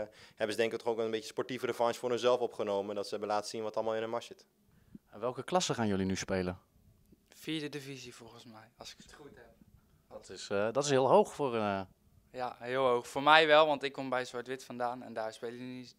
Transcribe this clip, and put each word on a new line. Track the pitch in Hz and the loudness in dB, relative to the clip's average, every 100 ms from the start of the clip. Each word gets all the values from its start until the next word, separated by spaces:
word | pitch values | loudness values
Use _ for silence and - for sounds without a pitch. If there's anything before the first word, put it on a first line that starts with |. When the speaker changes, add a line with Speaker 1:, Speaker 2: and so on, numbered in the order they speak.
| 104 - - - | -4 -10 -18 -6
Speaker 1:
hebben | 113 107 | -2 0
ze | |
denk | 113 | 0
ik | 113 | 0
toch | 120 | -2
ook | 113 | -2
een | 113 | -2
beetje | 110 - | -2 -4
sportieve | - 123 127 120 | -6 -6 -4 -4
revanche | 117 117 113 | 0 0 0
voor | 123 | -2
hunzelf | 120 120 123 | 0 2 2
opgenomen. | 117 - 104 101 101 101 | 0 -2 -2 -2 -2 -4
Dat | |
ze | 101 | -6
hebben | 107 104 | -6 -2
laten | 104 - | -2 -2
zien | 117 | -6
wat | 107 110 | -6 -4
allemaal | 110 110 | -2 -2
in | |
hun | 113 | -4
mars | 117 - | -6 -8
zit. | - - _ _ _ _ - _ | -16 -20 _ _ _ _ -20 _
Speaker 2:
En | 104 | -8
welke | 120 127 | -6 -6
klasse | - 185 180 | -2 0 0
gaan | 123 107 | 0 0
jullie | 95 95 | 2 0
nu | 95 | -2
spelen? | - 95 90 90 _ _ _ _ _ - _ | -2 -2 0 -4 _ _ _ _ _ -20 _
Speaker 3:
Vierde | - - 156 147 | -16 -8 -6 -6
divisie | 143 135 135 123 - | -10 -12 -14 -16 -18
volgens | 113 117 117 | -20 -20 -20
mij, | 110 113 - | -20 -20 -20
als | 117 | -18
ik | - | -18
het | - | -20
goed | - 143 117 | -20 -20 -20
heb. | 117 - - - _ _ _ | -20 -20 -20 -20 _ _ _
Speaker 2:
Dat | - - | -18 -14
is, | 92 - | -12 -4
eh, | 101 107 | 0 2
dat | 117 | 2
is | 143 | 4
heel | 135 131 | 6 8
hoog | 185 208 | 8 6
voor, | - 143 113 | 0 -2 0
eh, | 104 98 95 _ _ _ _ | 0 -2 -6 _ _ _ _
Speaker 3:
Ja, | 127 123 - | -10 -8 -8
heel | 123 131 131 | -4 0 2
hoog. | 120 120 | 2 0
Voor | 139 | 0
mij | 143 156 156 | 8 8 10
wel, | 151 156 | 8 6
want | 139 | 2
ik | 139 | -2
kom | 135 135 | -6 -4
bij | 127 123 | -4 -4
Zwart-Wit | 123 120 131 | -6 -8 -8
vandaan | - 120 120 127 | -8 -4 -4 -4
en | 113 | -8
daar | 113 110 | -8 -8
spelen | 110 117 120 | -8 -10 -10
die | 127 | -12
niet, | 127 120 | -12 -16